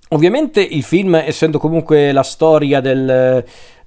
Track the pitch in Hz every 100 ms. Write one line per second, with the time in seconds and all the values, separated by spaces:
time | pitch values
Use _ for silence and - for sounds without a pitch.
0 | - 151 170 262 285 202 185 160 - 175
1 | 190 160 151 - 160 151 156 160 156 151
2 | 143 139 127 - 160 156 143 139 135 131
3 | 131 127 127 127 120 - - -